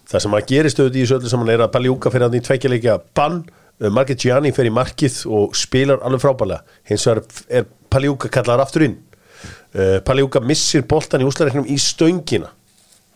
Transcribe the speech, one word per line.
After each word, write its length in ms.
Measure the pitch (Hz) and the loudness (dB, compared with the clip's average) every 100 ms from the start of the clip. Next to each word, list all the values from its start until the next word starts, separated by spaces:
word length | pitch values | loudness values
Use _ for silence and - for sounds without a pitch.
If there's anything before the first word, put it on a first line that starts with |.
| - | -4
Það 140 | 98 | -2
sem 140 | 104 104 | 0 -2
að 100 | 104 | 0
gerist 320 | 135 156 131 | 2 2 2
auðvitað 160 | 135 131 | 0 2
í 80 | |
þessu 140 | 120 131 | 0 0
öllu 120 | 123 | 0
saman 180 | 123 113 | -2 2
er 120 | 113 | 2
að 80 | 113 | 2
Pagliuca 380 | 127 127 127 127 | 2 0 0 0
fer 80 | 127 | 2
þarna 160 | 120 123 | 0 0
í 60 | - | 0
tveggja 240 | 135 131 | 0 0
leikja 260 | 123 117 101 - | 0 0 0 -2
bann, 260 | - 147 175 165 _ _ - | -2 -2 -2 -10 _ _ -6
eh, 100 | 107 | -2
Margit 320 | 107 135 127 | 0 0 0
Gianni 300 | 123 123 147 | 2 2 2
fer 140 | 123 120 | 0 0
í 60 | |
markið 420 | 113 127 - 143 - - | 0 -4 -2 -2 -2 -4
og 300 | 107 101 - | 0 0 -2
spilar 460 | - 127 135 139 120 | -2 0 -2 -4 -4
alveg 160 | 131 | -2
frábærlega. 380 | 139 127 104 85 - _ - | 0 0 -2 -4 -10 _ -6
Hins 200 | 104 - | -2 0
vegar 140 | 110 | 0
f-, 220 | - - - | -4 -18 -4
er 160 | 123 - _ - | -2 -2 _ -2
Pagliuca 400 | 135 139 135 120 | 0 0 -2 -4
kallaður 320 | 131 117 123 | -2 0 0
aftur 220 | 135 165 151 | 0 2 0
inn. 120 | - - _ _ - - - _ | -2 -14 _ _ -20 -20 -20 _
Eh, 220 | 92 95 95 - | -2 2 2 2
Pagliuca 360 | 131 135 135 117 | 0 2 0 0
missir 380 | 156 - 160 127 | 0 2 0 2
boltan 380 | 151 - 147 | -2 0 0
í 20 | 131 | 0
úrslitaleiknum 400 | 131 151 139 123 | 0 0 0 -2
í 120 | 139 | -2
stöngina. 680 | - - 160 180 - 107 73 - _ _ _ _ _ | -2 2 2 2 -2 -4 -4 -16 _ _ _ _ _